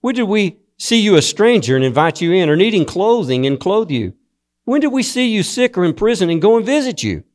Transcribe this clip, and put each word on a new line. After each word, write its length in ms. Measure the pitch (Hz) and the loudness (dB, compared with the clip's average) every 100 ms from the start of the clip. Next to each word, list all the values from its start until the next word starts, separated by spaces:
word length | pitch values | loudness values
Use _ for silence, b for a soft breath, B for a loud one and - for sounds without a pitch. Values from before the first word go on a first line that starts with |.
When 140 | - 247 | -4 -2
did 80 | |
we 360 | 214 214 190 - _ _ | -2 0 -2 -6 _ _
see 240 | - 233 | 0 2
you 160 | 208 175 | 4 4
a 40 | |
stranger 540 | - - 220 233 117 131 | 2 0 2 2 2 0
and 80 | |
invite 380 | 131 120 160 156 | 0 2 0 0
you 100 | 170 | 0
in, 180 | 185 165 | 2 2
or 60 | 151 | 2
needing 300 | 214 214 156 | 2 0 -2
clothing 600 | 175 208 233 143 127 135 | -2 0 0 0 -2 0
and 140 | 139 | -2
clothe 320 | 185 208 214 | -2 -2 -2
you? 220 | 131 98 - _ _ _ _ | -4 -4 -8 _ _ _ _
When 160 | - 277 | -4 0
did 140 | 294 | 0
we 100 | 262 | -2
see 240 | - 247 254 | -4 -2 -2
you 160 | 214 | 0
sick 340 | - - 247 214 | -2 0 0 0
or 60 | |
in 100 | 175 | -2
prison 360 | 151 214 233 180 | 0 0 0 0
and 120 | 165 | 2
go 140 | 190 226 | 2 2
and 100 | 214 | 2
visit 380 | 294 262 175 | -2 -2 -6
you? 220 | 110 82 - | -6 -6 -10